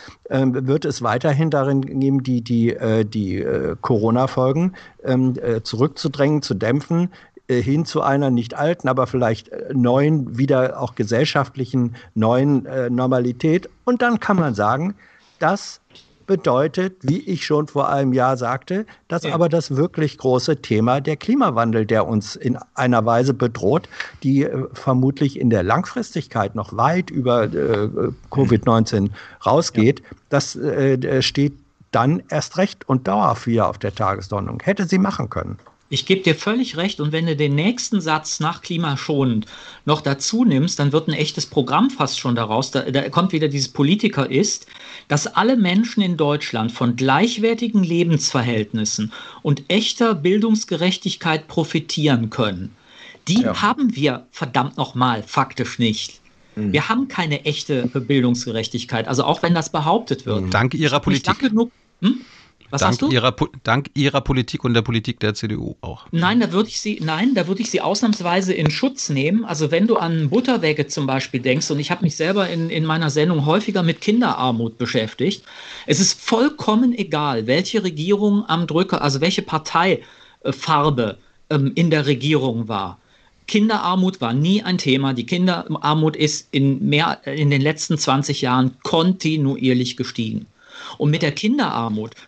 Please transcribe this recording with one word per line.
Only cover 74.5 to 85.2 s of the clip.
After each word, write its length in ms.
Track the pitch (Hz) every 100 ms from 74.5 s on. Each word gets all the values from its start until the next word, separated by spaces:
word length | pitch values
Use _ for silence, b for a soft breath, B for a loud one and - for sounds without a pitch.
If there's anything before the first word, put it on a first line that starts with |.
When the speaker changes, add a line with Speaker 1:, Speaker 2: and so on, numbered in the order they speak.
| 117 113 -
Speaker 2:
beschäftigt. 680 | 117 127 110 - 143 - - B B B B
Es 140 | 147
ist 200 | 196 -
vollkommen 720 | - 226 285 302 - 214 247
egal, 520 | 233 170 151 147 117 110
welche 380 | 147 185 220
Regierung 600 | 185 151 170 202 208 202 214
am 180 | 165 165
Drücker, 360 | 156 190 156
also 180 | 147 135
welche 220 | 165 -
Parteifarbe, 1800 | - 160 - 170 185 165 - - - _ 135 135 - 151 151 131 107 95 b b -
ähm, 200 | 151 139 -
in 140 | 170
der 160 | 151 139
Regierung 600 | 127 143 147 131 117 110
war. 320 | 104 95 - b b b b -
Kinderarmut 760 | 214 220 208 175 185 185 185
war 120 | 120
nie 320 | 127 160 202
ein 140 | 196 185
Thema. 340 | 139 131 135
Die 140 | 123